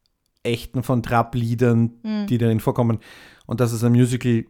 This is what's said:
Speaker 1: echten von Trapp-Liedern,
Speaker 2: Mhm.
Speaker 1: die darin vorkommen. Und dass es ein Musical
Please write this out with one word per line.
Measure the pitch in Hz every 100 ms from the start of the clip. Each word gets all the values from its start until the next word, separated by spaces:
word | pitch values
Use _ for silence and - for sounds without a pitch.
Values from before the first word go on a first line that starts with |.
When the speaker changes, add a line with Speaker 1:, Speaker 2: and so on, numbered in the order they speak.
| _ _ _ _
Speaker 1:
echten | 120 117 - 127
von | 120 127
Trapp-Liedern, | 110 120 117 123 117 117 120 117 117 -
Speaker 2:
Mhm. | 214 214 202
Speaker 1:
die | 123
darin | 117 110
vorkommen. | 120 127 117 110 - - - - -
Und | 113
dass | 127
es | 120
ein | 120
Musical | 120 123 123 123 117